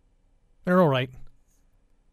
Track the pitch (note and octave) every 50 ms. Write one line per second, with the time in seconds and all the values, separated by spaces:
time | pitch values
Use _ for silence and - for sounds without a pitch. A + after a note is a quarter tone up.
0 | _ _ _ _ _ _ _ _ _ _ _ _ - F3+ F3+ F#3 F3+ D3+ C3+ B2+
1 | C3 B2+ - - - - - - _ _ _ _ _ _ _ _ _ _ _ _
2 | _ _